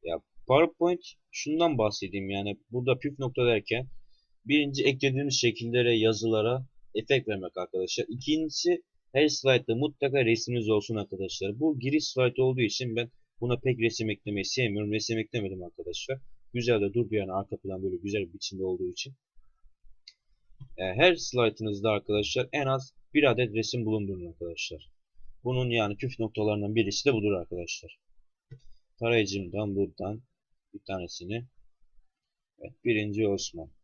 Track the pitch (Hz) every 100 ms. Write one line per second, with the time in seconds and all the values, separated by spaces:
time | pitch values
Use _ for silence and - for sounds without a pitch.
0 | 82 82 _ - - 135 165 - 170 180
1 | - - _ - - 156 170 131 107 -
2 | 98 98 95 98 101 101 _ 120 127 127
3 | 143 143 131 127 120 110 - 113 131 -
4 | - - _ _ - 147 143 139 - 135
5 | 139 131 143 135 120 110 117 120 120 117
6 | 110 107 113 110 107 127 131 - - 104
7 | 110 135 110 101 92 - 90 92 92 -
8 | - 127 135 156 160 - 175 175 _ _
9 | _ 135 151 143 135 123 131 117 147 143
10 | 139 139 117 113 - 120 107 107 101 110
11 | 98 92 92 - 98 113 160 139 131 151
12 | 147 - 123 120 131 127 113 - 127 110
13 | 120 - _ _ 120 120 131 123 113 -
14 | 110 101 - 101 95 - 123 101 104 107
15 | 104 113 107 123 98 92 87 - 87 87
16 | - 135 - - - 120 117 113 101 107
17 | 110 107 95 92 98 101 98 95 95 90
18 | 98 104 90 87 - 95 95 90 90 -
19 | 135 135 _ - - _ - _ - -
20 | - _ _ _ _ - 131 - 92 95
21 | 175 170 - 123 117 104 107 101 107 104
22 | - 104 104 127 127 147 135 135 131 -
23 | - 147 143 117 123 104 107 123 107 110
24 | 98 95 85 82 85 82 - 82 - _
25 | _ - - - 123 127 127 117 104 101
26 | 131 - 110 107 107 104 101 110 101 98
27 | 143 120 104 95 82 90 85 - 85 -
28 | _ - _ _ _ - - - _ _
29 | 113 117 101 98 90 98 104 98 98 -
30 | 92 110 127 _ _ _ _ 101 - 95
31 | 87 - 87 110 123 _ - _ _ -
32 | _ _ _ _ _ _ - - 120 110
33 | 104 104 107 98 - 85 76 -